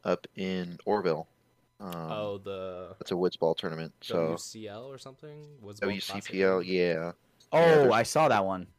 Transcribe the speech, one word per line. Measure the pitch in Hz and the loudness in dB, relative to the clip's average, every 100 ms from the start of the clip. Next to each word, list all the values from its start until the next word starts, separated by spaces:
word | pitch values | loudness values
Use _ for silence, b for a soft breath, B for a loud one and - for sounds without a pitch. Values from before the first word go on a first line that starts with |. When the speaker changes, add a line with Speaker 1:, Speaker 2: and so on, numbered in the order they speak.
Speaker 1:
up | - 90 - - | 0 -2 -2 -8
in | 95 92 87 85 | -4 -4 -6 -8
Orville. | - 104 90 78 - _ _ _ _ _ | -2 0 2 0 -4 _ _ _ _ _
Um, | 98 | -12
Speaker 2:
Oh, | 85 82 107 104 101 | -10 -6 -6 -6 -8
the | 98 95 92 90 90 92 | -8 -10 -8 -10 -14 -14
Speaker 1:
it's | - | -6
a | 90 | 0
woods | 90 - | 0 2
ball | 82 82 | 0 0
tournament. | 92 80 82 _ | -4 -8 -10 _
So | - | -4
Speaker 2:
W | 90 82 85 | -2 0 -2
C | - 113 107 | -8 -14 -14
L | 104 | -14
or | 131 135 | -16 -18
something? | - 131 151 147 151 135 | -18 -20 -20 -18 -20 -20
Woods | 104 104 | -18 -8
ball | 101 | -6
classic | 98 - | -6 -6
Speaker 1:
W | 98 | -8
C | - | -6
P | 92 | 2
L, | 95 92 | 2 2
Speaker 2:
league? | 90 | 0
Speaker 1:
yeah. | 92 87 82 85 - _ _ _ | 2 2 0 -4 -10 _ _ _
Speaker 3:
Oh, | 156 | 4
Speaker 1:
Yeah, | 165 156 | 8 8
there's | 135 | 8
Speaker 3:
I | 110 | 6
saw | 117 151 156 | 4 2 4
that | 110 | 4
one. | 95 95 90 | 2 -2 -8